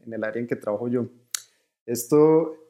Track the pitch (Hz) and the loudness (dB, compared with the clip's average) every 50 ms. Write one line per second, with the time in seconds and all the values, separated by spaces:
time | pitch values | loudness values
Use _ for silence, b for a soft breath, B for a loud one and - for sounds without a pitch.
0 | _ 117 113 110 110 110 107 117 120 117 131 110 - 107 104 104 120 123 120 123 | _ -14 -10 -8 -6 -6 -6 -6 -6 -6 -6 -6 -4 -4 -4 -4 -2 -2 -2 -2
1 | 117 - - _ _ B B B B B B B B B B _ _ - 120 123 | -2 -4 -6 _ _ B B B B B B B B B B _ _ -6 -6 -6
2 | - - 147 147 151 156 160 160 165 - - - - _ | -2 2 4 6 6 6 6 4 2 0 -4 -12 -18 _